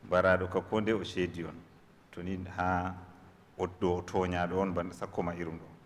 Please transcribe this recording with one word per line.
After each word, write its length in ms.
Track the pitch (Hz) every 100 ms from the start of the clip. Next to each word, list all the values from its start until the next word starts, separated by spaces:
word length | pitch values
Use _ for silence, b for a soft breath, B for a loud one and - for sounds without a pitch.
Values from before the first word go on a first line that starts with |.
| -
Mbaraɗo 420 | 90 92 92 92
ka 120 | 92
ko 200 | 90 110
nde 120 | 107
o 100 | 110
sheedi 400 | 90 - 90 85
on. 100 | 80 - - - - - -
To 100 | -
ni 160 | 87 95 90 90
ha 380 | 90 90 92 92 - - - - - -
o 80 | 90
do 360 | 92 95 87
toñaɗo 560 | 87 101 90 90 87 92
on 120 | 98
bande 200 | 90 90
sakko 280 | 90 98 -
ma 80 | 87
irum 240 | 87 82 82
ɗo. 80 | - -